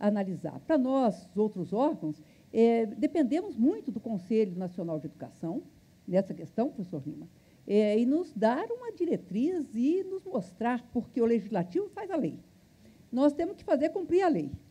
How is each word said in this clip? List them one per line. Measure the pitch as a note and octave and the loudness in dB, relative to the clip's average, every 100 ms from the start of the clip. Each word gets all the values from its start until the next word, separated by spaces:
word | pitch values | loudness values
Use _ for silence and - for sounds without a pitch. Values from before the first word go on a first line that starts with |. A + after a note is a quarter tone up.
a | G#3 | 0
analisar? | G#3 F#3+ F3+ D#3+ - | 0 -2 -4 -8 -8
Para | - D#4 | 0 2
nós, | B3+ C4+ B3 F3 - | 4 4 2 0 -6
os | G3 | 0
outros | G#3+ G3 E3 | 0 0 -4
órgãos, | G3+ C#4+ D#4+ D#3+ D3+ - - - | 2 2 0 -4 -6 -12 -20 -4
é, | - A#3 A#3 A3 | 4 4 4 0
dependemos | G#3+ - E4+ B3+ D4 G#4 A3 | 0 0 2 2 0 -2 2
muito | B3 A4 - | 2 2 -4
do | G#3+ | -8
Conselho | A3+ G#3 F3+ A3 G#3+ F3 | -4 -6 0 2 2 -2
Nacional | F#3 F3+ E3+ D#3 | -8 -6 -6 -4
de | D3 | -6
Educação, | - B2+ - E3 A3 - - _ _ - | -12 -16 -8 -6 -6 -8 -20 _ _ -2
nessa | F3+ F#3+ | 0 0
questão, | F3+ E3 - C4 | -4 -8 -2 -2
professor | C4+ F3+ D3+ | -2 -8 -6
Lima, | C#3 - - - _ - - | -8 -10 -14 -20 _ -16 0
é, | G3+ G#3 G#3+ | 2 4 4
e | A#3+ | 4
nos | D4+ F4 | 2 0
dar | G#3 G#3+ B3+ A4+ | 0 0 2 -2
uma | A#4+ A#4+ | -6 -8
diretriz | - F4 A3+ - F#3+ C#4+ F#4 C4 | -4 -2 -2 -2 -2 0 0 -4
e | G#3+ C4 F#4 | 0 2 2
nos | F#4+ F#4+ | -2 -8
mostrar, | F#4+ C4 - - A#3 B3 - | -4 -6 -6 -4 -2 -2 -4
porque | B3 - - | -6 -4 0
o | A#3 | 2
legislativo | A#3 G#3 G#3 E3+ F4+ G4+ | 2 0 -2 0 -2 -4
faz | - G4+ | -6 -6
a | F4 | -2
lei. | F3+ - - _ _ _ - - - | -2 -4 -16 _ _ _ -20 -20 -6
Nós | A#3+ D4 | 2 2
temos | C#4+ E4+ G#4 | 4 -4 -4
que | |
fazer | - D4+ D#4+ | 0 2 2
cumprir | G4 E4 E4+ | 0 2 4
a | F#4+ | 4
lei. | G#3+ C#3+ - - | 2 -2 -8 -18